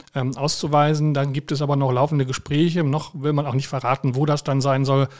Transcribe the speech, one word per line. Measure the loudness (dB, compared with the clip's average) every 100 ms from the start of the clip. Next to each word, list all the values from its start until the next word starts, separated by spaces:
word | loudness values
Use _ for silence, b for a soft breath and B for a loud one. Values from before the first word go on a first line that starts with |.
| B
ähm, | -6 -4 -2
auszuweisen. | -4 -4 0 2 4 2 2
Da | 0
gibt | 0 -2 -4
es | -2
aber | 0
noch | 0 2
laufende | 2 2 0
Gespräche. | -2 -4 -2 0 2 2
Noch | 0 -2 -6 -6
will | -2
man | 0 0
auch |
nicht | -2 -2
verraten, | -4 -2 0 0
wo | 0 0
das | 0
dann | 0 0
sein | 2 0
soll, | 2 2 0